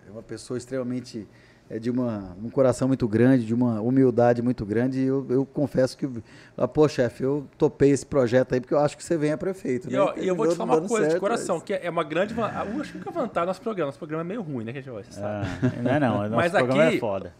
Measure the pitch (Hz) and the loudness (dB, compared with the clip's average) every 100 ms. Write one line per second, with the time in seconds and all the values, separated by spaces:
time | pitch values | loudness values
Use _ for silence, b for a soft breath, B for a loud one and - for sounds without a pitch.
0 | 87 110 - 110 - 123 123 131 123 127 | -18 -18 -14 -16 -8 -8 -6 -6 -4 -6
1 | 117 113 95 b b b _ 113 117 123 | -8 -12 -12 b b b _ -6 -2 -2
2 | 123 104 95 90 113 143 131 117 131 131 | -2 -4 -8 -10 -4 2 2 2 0 0
3 | 120 110 127 131 110 120 123 110 117 135 | 2 4 6 4 2 0 0 0 2 4
4 | 127 117 120 120 120 123 104 107 131 131 | 4 6 4 4 0 -2 -2 0 0 0
5 | 131 139 127 127 131 156 139 139 131 - | 0 -2 0 0 0 -2 0 2 0 0
6 | 143 117 - B B - 127 151 151 - | -8 -8 -14 B B -4 0 4 2 4
7 | 120 - 131 147 135 - 151 - 143 135 | -2 0 -2 -2 -6 0 0 4 4 4
8 | - 147 120 127 127 127 117 147 147 - | 2 0 4 4 2 -2 0 2 2 -2
9 | - 170 147 156 175 185 - 123 120 127 | -4 -2 0 -2 -4 -6 -4 -4 -2 2
10 | 175 - 185 180 160 170 - 160 196 220 | 2 0 -2 0 0 0 2 0 2 0
11 | 151 165 196 240 - 170 - 190 175 170 | 2 2 0 -2 -2 -4 -2 -4 -2 -4
12 | 156 156 208 233 208 - 196 247 - 185 | -2 -2 -2 -2 -4 -4 -6 -6 -8 -10
13 | 381 339 247 175 175 185 226 196 143 - | -8 -6 -4 -2 -2 -4 -6 -4 -4 -6
14 | 156 156 170 233 160 127 110 135 131 110 | -8 -8 -6 -8 -6 -6 -6 -10 -10 -12
15 | - 104 104 104 98 90 127 - 123 143 | -14 -8 -6 -4 -4 0 -2 0 0 2
16 | 127 104 104 113 170 185 123 135 160 147 | 2 2 0 0 2 2 2 4 4 2
17 | 117 98 90 | -2 -4 -8